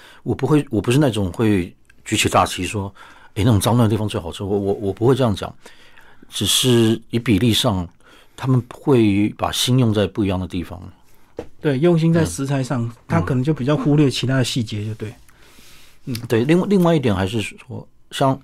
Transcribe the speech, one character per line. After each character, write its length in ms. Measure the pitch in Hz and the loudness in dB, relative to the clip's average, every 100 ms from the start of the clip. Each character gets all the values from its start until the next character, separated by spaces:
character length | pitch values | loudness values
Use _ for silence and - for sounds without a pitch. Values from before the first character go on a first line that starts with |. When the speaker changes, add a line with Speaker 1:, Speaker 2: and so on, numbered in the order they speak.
| - - | -20 -12
Speaker 1:
我 100 | 139 | -8
不 140 | 101 135 | -4 0
会， 180 | 151 139 | 0 0
我 100 | 107 | -2
不 100 | 107 | 0
是 60 | 131 | 2
那 140 | 143 | 2
种 200 | 107 95 | 0 -4
会 440 | 85 110 101 87 - _ - | 0 2 2 -2 -10 _ -20
举 140 | - 104 | -4 -2
起 100 | - | 2
大 180 | 107 87 | 2 0
旗 180 | - | -2
说 280 | 90 107 98 - - - - - | -6 -6 -8 -12 -20 -20 -10 -2
，“诶， 80 | |
那 80 | 104 | 2
种 80 | 104 | 2
脏 160 | 117 117 | 2 2
乱 120 | 110 | 2
的 60 | |
地 60 | 107 | 0
方 80 | 107 | -2
最 120 | 107 | -6
好 120 | 85 | -8
吃。” 100 | - | -8
我， 140 | 98 101 | -4 -2
我， 160 | 98 101 | -2 -2
我 180 | 101 | -4
不 120 | 92 117 | 0 2
会 80 | |
这 100 | 123 | 2
样 120 | 123 92 | 0 -2
讲。 180 | 82 - - - - - - - - | -6 -12 -20 -20 -20 -20 -20 -20 -14
只 180 | - 101 | -6 -2
是 520 | - 131 117 110 113 - | 0 2 4 4 0 -4
以 80 | 117 | -4
比 180 | 113 98 | 0 2
例 160 | 120 | 2
上， 340 | 104 131 95 85 - - - - - | 2 0 -2 -4 -10 -20 -20 -20 -8
他 120 | 131 | 0
们 120 | 127 110 | 0 -2
会 560 | - - 127 110 98 107 - | -4 2 4 4 4 0 -2
把 140 | 85 | -4
心 260 | - - 127 | -2 0 2
用 160 | 117 | 2
在 140 | 107 95 | 2 0
不 180 | - 98 | 0 -2
一 20 | |
样 120 | 92 | -2
的 80 | 90 | -4
地 160 | 92 | -8
方。 180 | 82 90 92 - - - - - - - | -8 -12 -16 -20 -20 -20 -20 -16 -16 -6
Speaker 2:
对， 180 | 156 131 | -2 2
用 180 | 170 170 | 2 4
心 120 | 165 | 4
在 140 | 165 156 | 2 0
食 220 | - 135 | -2 -2
材 160 | 139 | -2
上， 200 | 131 131 | -2 -4
Speaker 1:
嗯。 80 | 117 - - | -4 -8 -4
Speaker 2:
他 140 | 165 | -2
可 140 | 90 127 | 0 0
能 80 | |
就 100 | 131 | 0
比 120 | 151 127 | -2 0
较 120 | 151 | 0
忽 180 | 151 147 | 2 4
略 140 | 143 | 2
其 160 | - 120 | 0 -2
他 120 | 131 | 0
的 60 | |
细 200 | 120 - | 0 -2
节， 220 | 110 104 107 | -4 -6 -8
就 80 | 107 | -8
对。 140 | 107 - - - - - - - - - - | -12 -14 -20 -20 -20 -20 -20 -20 -20 -16 -10
Speaker 1:
嗯。 100 | 117 | -10
Speaker 2:
嗯。 60 | 120 | -2
Speaker 1:
对， 160 | 110 127 | 0 2
另 140 | 175 | 2
外， 80 | 180 | 2
另 140 | 196 | 2
外 120 | 170 165 | 4 2
一 40 | |
点 140 | 127 | 2
还 140 | 92 95 | 0 0
是 140 | 110 | -2
说， 460 | 98 - - 107 - - - | -6 -10 -16 -16 -16 -20 -12
像 300 | - 135 131 | -2 0 0